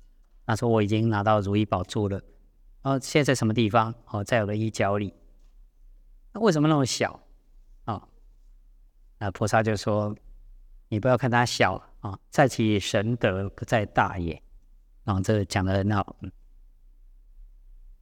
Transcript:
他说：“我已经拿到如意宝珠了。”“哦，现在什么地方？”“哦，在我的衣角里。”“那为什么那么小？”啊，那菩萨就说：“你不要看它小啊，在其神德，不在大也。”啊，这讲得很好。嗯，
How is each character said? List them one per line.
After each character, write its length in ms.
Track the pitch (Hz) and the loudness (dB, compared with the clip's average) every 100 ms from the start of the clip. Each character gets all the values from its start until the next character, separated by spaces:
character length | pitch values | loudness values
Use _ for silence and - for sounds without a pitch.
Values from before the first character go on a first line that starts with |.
| - _ _ _ - | -20 _ _ _ -6
他 80 | 110 | -2
说 120 | 120 | 2
：“我 140 | 113 | 2
已 60 | 101 | 2
经 220 | 110 113 | 2 0
拿 120 | 104 | 0
到 180 | 104 107 | 2 2
如 140 | 98 104 | 2 0
意 80 | |
宝 200 | 107 95 | 0 -2
珠 260 | 90 117 101 | -4 -4 -4
了。 100 | 98 - - _ _ - - | -4 -10 -20 _ _ -20 -10
”“哦， 180 | 135 135 | -4 -4
现 240 | - 160 | 0 0
在 120 | 135 127 | 2 2
什 100 | 113 | 2
么 80 | |
地 160 | 110 110 | 2 2
方 240 | 113 110 113 - | 4 2 -2 -10
？”“哦， 140 | 104 | -8
在 180 | 101 117 | 0 0
我 60 | 101 | 0
的 100 | 107 | -2
衣 140 | 110 | -4
角 260 | - 101 104 | 0 0 0
里。 160 | 98 - - - - - - _ - - - - - | -4 -10 -20 -20 -20 -20 -20 _ -20 -20 -20 -20 -16
”“那 80 | 208 | 0
为 100 | 220 | 2
什 80 | 156 | 4
么 80 | 151 | 4
那 80 | 151 | 4
么 80 | |
小？” 400 | 123 - 110 - - - _ - - - - | 2 0 -4 -4 -20 -20 _ -20 -20 -16 -10
啊， 240 | 110 - _ - - - - _ - _ _ - - | -10 -10 _ -20 -20 -20 -20 _ -20 _ _ -20 -10
那 100 | 104 | -8
菩 160 | - 107 | -4 0
萨 160 | 113 | 2
就 140 | 110 104 | 2 0
说 400 | - 107 104 104 - - - - - - - | -2 -2 -2 -6 -14 -20 -20 -20 -20 -20 -8
：“你 100 | 110 | -2
不 80 | 127 | 0
要 80 | 123 | 2
看 140 | 131 | 2
它 160 | 120 120 | 2 0
小 300 | - 104 92 - - | 2 0 -2 -12 -14
啊， 200 | 107 95 _ | -12 -12 _
在 160 | - 135 | 2 2
其 320 | - 110 104 | 2 0 0
神 360 | - 107 104 123 | 0 -2 -2 0
德， 320 | 113 95 98 | -2 -2 -6
不 120 | - | -8
在 220 | - 120 101 | -4 -2 -2
大 320 | - 98 95 | 0 0 -2
也。” 180 | 85 76 - - _ - _ _ - | -6 -6 -12 -20 _ -20 _ _ -4
啊， 140 | 98 | -2
这 200 | 95 110 98 | 0 0 0
讲 180 | 104 | -2
得 80 | 95 | 0
很 180 | 95 98 | 0 0
好。 240 | 104 - - | -2 -4 -8
嗯， 100 | 95 - - - - _ - - - - - - - - - - - - | -16 -16 -20 -20 -20 _ -20 -20 -20 -20 -20 -20 -20 -20 -20 -20 -20 -20